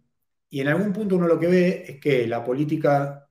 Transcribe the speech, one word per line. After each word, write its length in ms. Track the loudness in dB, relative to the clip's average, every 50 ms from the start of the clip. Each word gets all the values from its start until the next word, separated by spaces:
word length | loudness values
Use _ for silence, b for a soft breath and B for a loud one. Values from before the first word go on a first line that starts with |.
| _ _ _ _ _ _ _ _ _ _
y 120 | -8 -4
en 60 | -2 0
algún 260 | 0 0 0 -2 -2
punto 220 | -4 -2 0 0
uno 100 | 2 2
lo 120 | 2 2 2
que 80 | 2
ve 380 | 2 4 4 4 2 0 -4 -8
es 140 | -16 -18 -6
que 260 | -2 0 0 2 0
la 160 | -2 -4 -4
política 840 | -4 -4 -2 -2 -2 -2 -2 0 2 2 2 2 0 -4 -8 -12 -18 _